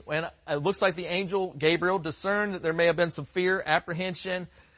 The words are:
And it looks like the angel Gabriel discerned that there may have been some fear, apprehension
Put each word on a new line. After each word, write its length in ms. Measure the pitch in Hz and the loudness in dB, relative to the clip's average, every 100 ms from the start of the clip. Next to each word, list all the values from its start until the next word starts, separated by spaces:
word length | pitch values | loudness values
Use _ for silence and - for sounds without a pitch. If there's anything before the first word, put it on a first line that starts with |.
| - | -4
And 220 | 151 165 - - | -4 -4 -10 -4
it 80 | 147 | 0
looks 240 | 156 196 | 0 2
like 140 | 190 170 | 0 0
the 120 | 165 | -2
angel 460 | 175 190 196 185 143 | -2 0 -2 -2 0
Gabriel 420 | 156 165 180 190 | 2 4 2 0
discerned 540 | 156 - 196 202 208 | -2 -4 0 0 0
that 100 | 185 | -2
there 80 | 160 | -2
may 140 | 165 170 | 4 4
have 100 | 165 | 4
been 160 | 170 | 0
some 140 | 156 143 | 0 -6
fear, 360 | 185 185 190 - | 0 0 0 2
apprehension 840 | 165 - 165 185 160 185 185 170 - _ | 0 0 -6 -4 -6 -6 -6 -8 -16 _